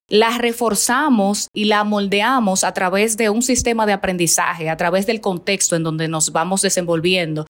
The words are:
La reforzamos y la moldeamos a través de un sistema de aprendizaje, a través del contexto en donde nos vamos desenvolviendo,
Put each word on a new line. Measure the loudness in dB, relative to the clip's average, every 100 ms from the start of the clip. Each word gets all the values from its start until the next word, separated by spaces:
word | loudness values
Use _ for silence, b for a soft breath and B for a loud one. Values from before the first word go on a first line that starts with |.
| -2
La | 2 2 2
reforzamos | -2 0 -2 0 0 2 2 4 2 0 -4
y | -2 0
la | 2
moldeamos | 2 0 0 0 2 2 2 2
a | 0
través | 0 -2 0 0 0
de | 0
un | 0
sistema | 0 0 0 0 2
de |
aprendizaje, | 0 0 0 0 0 0 -2 -4
a | -2
través | 0 0 0
del | -2
contexto | -2 -4 -2 -2 0 -2
en |
donde | -2 -4 -4
nos | -2 -2
vamos | -2 -2 0
desenvolviendo, | 0 -2 -2 0 0 0 0 -4 -8